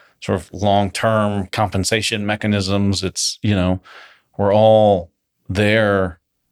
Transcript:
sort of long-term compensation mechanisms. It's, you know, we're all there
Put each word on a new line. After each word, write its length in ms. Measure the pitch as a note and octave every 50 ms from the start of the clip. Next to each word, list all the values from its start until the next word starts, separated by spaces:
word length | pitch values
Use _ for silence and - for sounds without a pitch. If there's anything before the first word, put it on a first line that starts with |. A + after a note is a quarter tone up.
| - _ _ _
sort 180 | - - G#2 F2+
of 140 | - - -
long-term 960 | E2+ G2+ G#2 G2 G2+ G2+ F#2 - - - A2+ A2 G#2+ G#2 G#2 G#2 G2+ F#2
compensation 800 | - - - A2 G2 - G2 F#2 - A#2 A2 G2+ - A#2 G#2 G#2
mechanisms. 760 | G2+ G#2+ G#2+ - G#2+ G#2 G2+ F#2+ F#2+ G2 G2+ G2+ G2 G2 F2+ F#2+
It's, 340 | F2+ - - - - - -
you 120 | - G#2+ G#2
know, 280 | F#2+ F2+ F#2 F#2 F#2 - - - - - - _ _ _ _ _
we're 160 | - G2+ G2+ G2+
all 580 | G#2+ A2 A2 A2 G#2+ G#2+ G#2 G2+ F2+ F2 - _ _ _ _ _ _ _ -
there 720 | F#2+ F#2 G#2 G#2 G#2+ A2+ A2 G#2 G2+ G2 F#2+ F2+ E2 - _ _ _ _ _ _